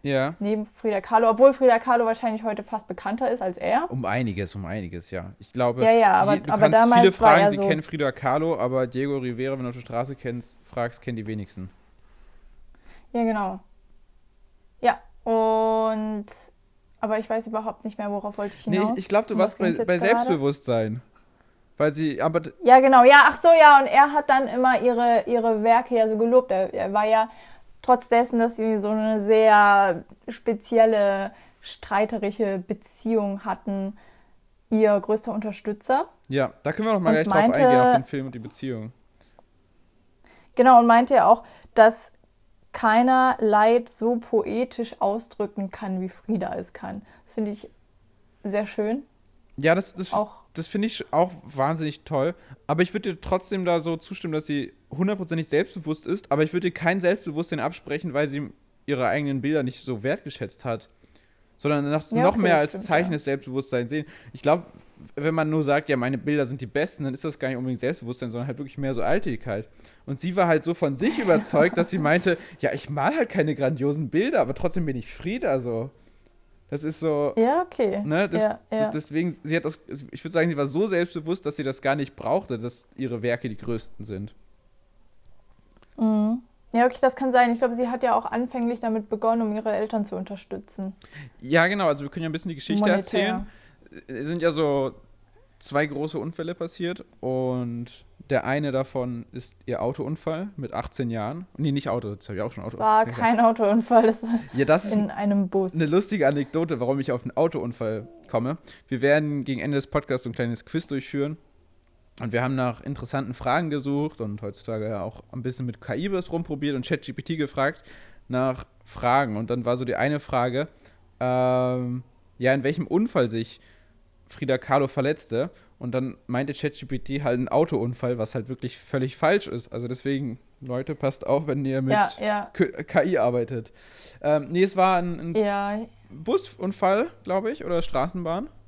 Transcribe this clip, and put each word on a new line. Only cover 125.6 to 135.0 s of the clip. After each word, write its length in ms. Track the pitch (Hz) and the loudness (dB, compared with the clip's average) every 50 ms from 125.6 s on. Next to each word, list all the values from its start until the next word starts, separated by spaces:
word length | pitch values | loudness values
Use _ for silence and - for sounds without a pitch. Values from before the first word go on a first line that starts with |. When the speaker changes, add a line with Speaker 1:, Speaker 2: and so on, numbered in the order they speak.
| _ _ _ | _ _ _
Speaker 1:
Und 140 | _ - 120 | _ -10 -6
dann 240 | 120 131 131 131 - _ _ | -4 -4 -6 -6 -10 _ _
meinte 280 | - 123 123 139 139 139 | -6 -4 -4 -4 -4 -6
Chat 220 | - - 147 143 - | -6 -6 -6 -6 -8
G 60 | - | -12
P 140 | - - - | -8 -8 -8
T 220 | - - 135 139 | -6 -6 -6 -2
halt 160 | 147 135 123 | 0 0 0
einen 120 | 123 131 - | 0 -2 0
Autounfall, 680 | - 139 165 165 160 113 113 120 123 - - 120 123 | 2 2 2 2 0 -2 -2 -4 -4 -4 -4 -4 -4
was 160 | 117 110 - - | -4 -6 -6 -6
halt 140 | 123 110 | -8 -8
wirklich 300 | 123 131 - - 123 - | -8 -10 -8 -10 -10 -10
völlig 400 | - - - - 135 127 131 - | -12 -12 -6 -4 -4 -4 -4 -4
falsch 300 | - - 156 196 196 - | 0 0 2 2 2 -2
ist. 260 | - - 120 - - - | -4 -10 -10 -10 -10 -10
Also 160 | 113 120 123 | -10 -8 -8
deswegen, 500 | 127 127 - 139 139 135 143 127 110 - _ _ _ _ | -10 -6 -4 -4 -4 -2 -4 -6 -10 -12 _ _ _ _
Leute, 340 | 135 127 123 127 135 - 151 | -10 -8 -6 -6 -6 -6 -8
passt 320 | - - 135 135 - - | -4 -4 -4 -4 -4 -2
auf, 200 | - 131 170 160 | 0 0 0 0
wenn 180 | 147 135 143 135 | -2 -4 -4 -2
ihr 160 | 135 131 135 | -2 -2 -2
mit 100 | 131 131 | 0 2
Speaker 2:
Ja, 220 | - 214 202 - - - | 2 2 2 0 -2 -6
ja. 280 | - 214 208 208 202 - - | -4 -4 -4 -4 -6 -10 -2
Speaker 1:
K-, 280 | - 180 - - - 151 | -2 -2 -2 -2 -10 -12
K 200 | - - 185 143 | -2 0 0 2
I 140 | 175 185 | 2 2
arbeitet. 560 | 139 110 123 120 123 117 - 131 117 113 - - - - - - - - - - - | 2 2 2 0 -2 -4 -4 -6 -10 -10 -12 -20 -20 -20 -20 -20 -20 -20 -20 -20 -6
Ähm, 260 | - 147 151 151 147 - | 0 0 0 0 0 -2
nee, 120 | 170 175 190 | 0 0 0
es 140 | 196 190 | 4 4
war 220 | 185 185 190 185 | 4 6 6 4
ein, 200 | 175 | 2